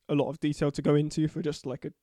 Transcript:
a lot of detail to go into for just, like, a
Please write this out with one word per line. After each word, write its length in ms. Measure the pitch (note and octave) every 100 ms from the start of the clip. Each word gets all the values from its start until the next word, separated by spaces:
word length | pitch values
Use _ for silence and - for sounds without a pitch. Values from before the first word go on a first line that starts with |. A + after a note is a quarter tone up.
| -
a 60 |
lot 140 | D3 C3+
of 120 | D3
detail 300 | D3+ D3 D3
to 100 | D3
go 120 | C#3+
into 340 | D3 D3+ D#3+ D#3
for 120 | D#3
just, 240 | D#3+ C#3+
like, 200 | - B2 C#3
a 60 | -